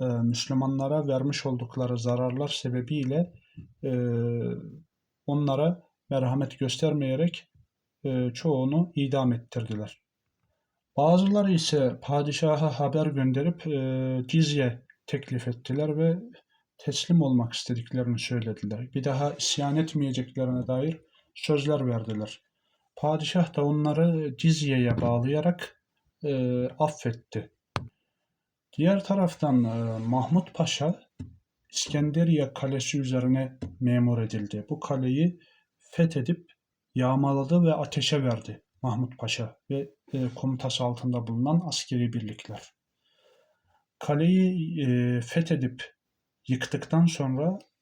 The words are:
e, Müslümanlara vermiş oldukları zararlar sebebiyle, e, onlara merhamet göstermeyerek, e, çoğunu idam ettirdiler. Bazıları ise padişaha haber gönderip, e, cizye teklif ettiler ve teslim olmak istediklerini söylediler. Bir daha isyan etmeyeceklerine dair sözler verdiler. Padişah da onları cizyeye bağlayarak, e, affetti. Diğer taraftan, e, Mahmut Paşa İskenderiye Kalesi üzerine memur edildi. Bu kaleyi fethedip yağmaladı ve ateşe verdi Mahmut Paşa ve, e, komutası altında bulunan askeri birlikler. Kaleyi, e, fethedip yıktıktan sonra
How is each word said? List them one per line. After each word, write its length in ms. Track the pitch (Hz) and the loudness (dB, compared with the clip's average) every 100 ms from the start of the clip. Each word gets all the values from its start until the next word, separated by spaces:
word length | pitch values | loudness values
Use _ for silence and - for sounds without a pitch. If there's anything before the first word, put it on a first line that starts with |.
e, 40 | |
Müslümanlara 1000 | 127 117 117 117 - 131 135 135 135 151 139 | -2 0 0 0 -2 0 0 0 0 0 0
vermiş 400 | 131 143 139 135 | 0 0 -2 -4
oldukları 520 | 123 120 131 123 123 | -4 -4 -4 -2 -2
zararlar 500 | 120 123 127 131 147 | 0 0 0 -2 -4
sebebiyle, 840 | - 127 123 120 151 131 151 175 - _ - - _ | -4 -4 -4 -2 -2 0 0 0 -6 _ -20 -20 _
e, 80 | 139 123 120 117 120 117 117 - - - - _ _ _ - | -4 -2 0 0 0 -2 -4 -6 -10 -16 -20 _ _ _ -2
onlara 560 | 143 143 135 160 175 - _ - | 0 2 2 2 0 -8 _ -4
merhamet 480 | 135 127 135 131 - | 0 0 0 -2 -4
göstermeyerek, 920 | 131 - 156 151 135 131 170 - - _ _ _ _ _ | -4 0 0 0 0 0 0 -2 -12 _ _ _ _ _
e, 260 | 143 127 123 | -4 -2 -2
çoğunu 580 | 120 160 135 131 156 180 | -2 0 0 2 2 0
idam 380 | 143 139 135 127 | 0 0 2 2
ettirdiler. 720 | 120 - 120 113 107 104 - _ _ _ _ _ _ _ _ _ - | 0 -4 -8 -6 -6 -10 -14 _ _ _ _ _ _ _ _ _ 2
Bazıları 560 | 151 180 196 208 196 | 4 6 4 4 4
ise 460 | 165 - 147 127 - | 2 2 2 0 -2
padişaha 760 | - 143 147 - 160 151 156 123 | -2 -2 0 0 2 2 0 0
haber 260 | 139 156 156 | 0 0 0
gönderip, 600 | 139 131 131 165 170 160 | 0 2 2 0 -2 -4
e, 520 | 139 131 131 131 131 123 | -4 -2 -2 -2 -2 0
cizye 540 | 160 147 147 127 120 - _ - | 2 2 2 0 -2 -10 _ -8
teklif 420 | 147 - 123 123 | -6 -4 -6 -4
ettiler 500 | 120 - 135 151 151 | -6 -4 -2 -2 2
ve 200 | 165 180 233 - _ _ _ _ | 2 0 -6 -18 _ _ _ _
teslim 440 | - - - 175 | -6 -4 2 4
olmak 300 | 135 127 120 | 6 4 2
istediklerini 680 | - - 120 117 127 120 117 | -4 -4 -6 -4 -2 -2 -2
söylediler. 720 | - 123 110 107 104 107 127 | -2 -2 -4 -6 -6 -6 -6
Bir 100 | 135 | -4
daha 260 | 139 135 143 | 0 0 0
isyan 440 | - - - 143 156 | -2 -2 0 0 2
etmeyeceklerine 920 | 160 151 139 123 123 131 127 127 123 | 0 0 0 -2 -4 -2 -2 0 -2
dair 340 | 127 151 165 _ _ _ | 0 -2 -4 _ _ _
sözler 520 | - - 147 143 147 127 | -6 0 0 2 0 0
verdiler. 560 | 117 110 107 104 - _ _ _ _ _ - | -2 -2 -6 -8 -12 _ _ _ _ _ -4
Padişah 600 | 151 156 151 180 165 - | 0 0 0 2 2 2
da 80 | |
onları 720 | 143 151 151 147 170 160 147 127 | 2 2 2 4 4 2 -2 2
cizyeye 640 | 165 151 147 131 120 117 | 2 4 2 2 2 2
bağlayarak, 840 | 120 120 131 151 170 175 - - _ _ _ _ | 2 2 2 2 2 0 -6 -16 _ _ _ _
e, 400 | 147 131 127 123 127 | -2 0 0 0 -2
affetti. 840 | - 151 - 120 117 - - - _ _ - 120 - _ _ _ _ _ _ _ - | 0 -2 0 -4 -6 -8 -10 -10 _ _ -10 -10 -16 _ _ _ _ _ _ _ 0
Diğer 280 | 165 196 | 2 2
taraftan, 600 | - 196 175 - 151 127 | 0 0 0 0 2 2
e, 340 | 117 113 117 110 113 | 2 -2 -4 -4 -2
Mahmut 480 | 127 127 175 - | 0 2 0 0
Paşa 460 | - 160 - 151 - _ - - - _ _ _ | -2 -2 0 -2 -2 _ -18 -18 -20 _ _ _
İskenderiye 840 | - - 147 147 151 170 156 135 | -8 -4 0 0 2 4 4 2
Kalesi 460 | - 135 135 - 143 | -2 -4 -2 -2 -2
üzerine 580 | 131 127 127 131 131 - - - | 0 0 2 2 0 -8 -12 -2
memur 420 | 123 123 120 117 | 2 4 4 2
edildi. 440 | 110 110 104 107 - | 0 -4 -6 -8 -6
Bu 100 | 147 | -6
kaleyi 600 | - 135 127 135 175 - _ _ _ _ | -4 -2 0 2 2 0 _ _ _ _
fethedip 720 | _ - 165 143 120 170 - _ _ _ _ | _ 0 0 2 -2 -4 -8 _ _ _ _
yağmaladı 680 | 123 127 135 139 139 131 175 | 0 2 4 2 0 2 4
ve 120 | 165 | 4
ateşe 500 | 156 147 - - 147 | 4 -2 -2 0 0
verdi 380 | 127 110 - - _ _ | 0 -2 -6 -16 _ _
Mahmut 360 | 127 117 120 - | -4 -2 -4 -6
Paşa 380 | 113 - 113 - - | -6 -6 -6 -10 -8
ve, 200 | 139 139 _ _ | -6 -6 _ _
e, 160 | 135 123 | -4 -4
komutası 500 | 120 131 127 127 - | -4 -4 -4 -4 -2
altında 420 | 123 120 127 120 113 | -2 -2 -2 -2 -2
bulunan 360 | 117 135 165 170 | -2 2 2 0
askeri 460 | - - 123 120 | -4 -2 0 0
birlikler. 640 | 117 107 107 - 98 - _ _ _ _ _ _ _ _ _ _ _ _ - | -2 -6 -10 -14 -14 -16 _ _ _ _ _ _ _ _ _ _ _ _ -8
Kaleyi, 840 | - 147 170 185 185 185 160 165 | -2 2 4 6 4 2 -2 -2
e, 380 | 131 123 123 123 | 0 2 2 0
fethedip 760 | 120 170 165 147 127 - - _ _ _ _ _ - | -2 -2 0 0 -2 -6 -14 _ _ _ _ _ -4
yıktıktan 580 | 123 - 147 - 160 170 | -4 -2 -6 0 4 4
sonra 520 | - 135 127 165 196 - _ | 2 -2 0 0 -2 -8 _